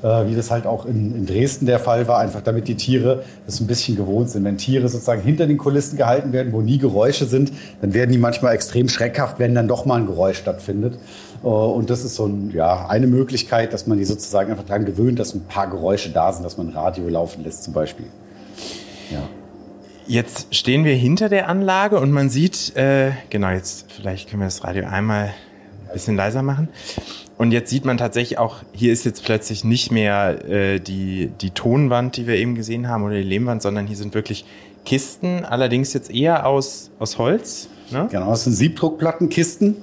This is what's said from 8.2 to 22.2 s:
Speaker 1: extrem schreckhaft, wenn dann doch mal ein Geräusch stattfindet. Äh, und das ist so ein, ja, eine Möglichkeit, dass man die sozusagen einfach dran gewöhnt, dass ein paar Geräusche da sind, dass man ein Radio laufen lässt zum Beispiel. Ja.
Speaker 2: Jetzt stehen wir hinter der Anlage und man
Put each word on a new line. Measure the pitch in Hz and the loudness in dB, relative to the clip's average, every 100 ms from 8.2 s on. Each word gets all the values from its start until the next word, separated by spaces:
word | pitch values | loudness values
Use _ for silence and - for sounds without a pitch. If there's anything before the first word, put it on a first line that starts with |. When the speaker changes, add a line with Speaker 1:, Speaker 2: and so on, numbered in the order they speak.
| 117 120 123 | 4 4 4
Speaker 1:
extrem | 117 - 120 123 | 4 2 2 2
schreckhaft, | - 117 123 131 - | 2 0 0 -2 0
wenn | 123 120 | 2 4
dann | 110 | 2
doch | 123 139 | 2 2
mal | 123 | 0
ein | 104 | 0
Geräusch | 85 95 95 | 2 0 0
stattfindet. | - 87 - 101 113 120 - - - - | -4 -6 -4 -2 -2 -4 -16 -20 -18 -6
Äh, | 127 | 0
und | 107 110 113 110 | 2 2 2 0
das | 123 | -2
ist | 127 - | -4 -4
so | 107 | -2
ein, | 101 101 | -2 -4
ja, | 85 82 92 90 | 0 2 2 0
eine | 107 127 | 2 4
Möglichkeit, | 123 131 127 - 117 117 | 4 2 -2 0 0 0
dass | 110 - | -4 0
man | 104 | 0
die | 98 | 0
sozusagen | 104 - 101 98 | -4 0 0 0
einfach | 104 98 | -2 -4
dran | 101 | -2
gewöhnt, | 101 90 120 120 | -2 2 2 2
dass | 107 | -2
ein | 98 87 | -6 -8
paar | 101 98 | -4 -4
Geräusche | 90 82 101 95 | -2 0 0 0
da | 82 82 | 2 2
sind, | 95 | 0
dass | 87 - | -6 -8
man | 82 | -8
ein | |
Radio | 80 85 87 85 | -2 -4 -2 -4
laufen | 82 85 - 78 | -2 -2 -6 -12
lässt | - | -12
zum | - | -6
Beispiel. | 78 76 - - - - - - - - - - - - | -4 -4 -6 -16 -18 -20 -20 -20 -14 -12 -12 -14 -18 -10
Ja. | 73 71 - - - - - - - - | -10 -10 -14 -20 -20 -20 -20 -20 -20 -2
Speaker 2:
Jetzt | 113 98 - - - | 0 0 -6 -4 -4
stehen | - 131 | 2 2
wir | 156 131 | 4 4
hinter | 123 175 214 | 4 4 4
der | 196 185 | 2 2
Anlage | 180 196 190 208 202 | 0 2 2 2 2
und | 139 | 4
man | 143 | 4